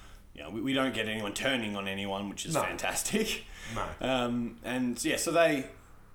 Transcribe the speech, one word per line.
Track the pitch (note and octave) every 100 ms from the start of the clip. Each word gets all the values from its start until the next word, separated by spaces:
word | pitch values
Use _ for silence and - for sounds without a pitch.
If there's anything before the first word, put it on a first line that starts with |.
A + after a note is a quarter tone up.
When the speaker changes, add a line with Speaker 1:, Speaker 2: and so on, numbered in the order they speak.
| - - -
Speaker 1:
you | -
know, | D2
we, | G#2+
we | B2+
don't | C3+ C3
get | A2 G#2+
anyone | A2 G#2
turning | G#2 C3+ C3 G#2+ G2+
on | G2
anyone, | G2 G2 G2 G2+
which | - -
is |
Speaker 2:
No. | D3+
Speaker 1:
fantastic. | - - F#2+ - - G#3+ A3 - -
<laughs> | - - A2
Speaker 2:
No. | F2 -
Speaker 1:
Um, | B2 B2+ B2 A#2+ A#2 -
and, | - B2+ B2 A#2
yeah, | D#3 B2+
so | E3+
they | E3 D#3+ C#3+ B2+ - - - -